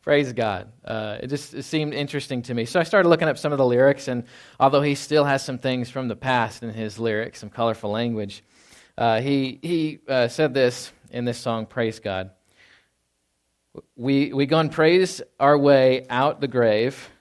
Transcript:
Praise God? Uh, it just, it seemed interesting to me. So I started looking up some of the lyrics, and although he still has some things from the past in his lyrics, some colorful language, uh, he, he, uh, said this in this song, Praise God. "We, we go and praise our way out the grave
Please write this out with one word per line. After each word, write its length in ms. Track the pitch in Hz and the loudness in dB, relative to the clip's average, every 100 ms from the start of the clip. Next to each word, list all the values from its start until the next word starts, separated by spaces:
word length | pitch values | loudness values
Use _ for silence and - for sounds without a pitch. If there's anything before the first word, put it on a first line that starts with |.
Praise 300 | - 147 135 | 2 0 2
God? 400 | 113 110 92 104 _ | -2 -4 -4 -10 _
Uh, 340 | - 110 107 104 | -10 -8 -8 -10
it 60 | 131 | -8
just, 260 | 139 - | -8 -10
it 80 | - | -14
seemed 320 | 139 160 151 | -6 -4 -4
interesting 480 | 139 143 143 - 127 | -6 -6 -8 -6 -8
to 120 | 120 | -6
me. 100 | 120 | -6
So 160 | 113 180 | -2 -2
I 20 | |
started 260 | 165 208 170 | 2 4 4
looking 200 | 165 160 | 4 2
up 100 | 131 | -2
some 140 | 147 | -4
of 60 | 143 | 2
the 80 | 127 | 2
lyrics, 420 | 120 135 135 - | 6 4 4 -4
and 160 | 120 117 - - _ | -8 -8 -20 -20 _
although 240 | 135 139 | 2 4
he 140 | 147 139 | 2 -2
still 280 | - 151 | 0 2
has 200 | 143 135 | 2 0
some 140 | - 127 | -2 -6
things 320 | 135 127 120 | -4 -4 -4
from 180 | 135 123 | -6 -6
the 80 | 107 | -6
past 480 | 131 127 110 - | -2 0 0 -6
in 60 | 117 | -12
his 280 | 110 107 101 | -8 -8 -4
lyrics, 400 | 113 107 113 - | -4 -2 -6 -12
some 120 | 104 | -16
colorful 400 | - 117 110 104 | -2 -2 -2 -4
language, 520 | 110 120 110 101 - _ _ _ - _ - | -4 -4 -4 -8 -12 _ _ _ -20 _ -2
uh, 220 | 117 113 | 0 2
he, 380 | 135 139 131 - | 0 -2 -2 -8
he, 380 | 165 170 156 139 - | -4 -2 -2 -6 -4
uh, 180 | 131 120 | 0 0
said 280 | - 156 | 0 0
this 360 | 131 123 120 - _ _ | 2 0 0 -16 _ _
in 140 | 123 | -6
this 140 | 120 117 | -6 -4
song, 280 | 123 113 110 | -4 -6 -6
Praise 340 | - 113 110 | -4 -4 -4
God. 300 | 104 95 95 _ _ _ _ _ _ _ _ _ _ _ _ _ _ - _ - | -6 -6 -8 _ _ _ _ _ _ _ _ _ _ _ _ _ _ -20 _ -8
"We, 360 | 123 139 139 | 0 0 0
we 140 | 135 143 | -2 2
go 120 | 160 | 2
and 140 | 156 | 0
praise 500 | - 156 180 185 - - - | 2 4 4 2 -4 -16 2
our 180 | 139 147 | 4 6
way 500 | 143 135 131 131 127 | 6 6 6 2 -2
out 300 | 120 143 - | 0 0 0
the 80 | 139 | -2
grave 600 | 123 113 107 123 - - _ | 2 4 4 0 -4 -20 _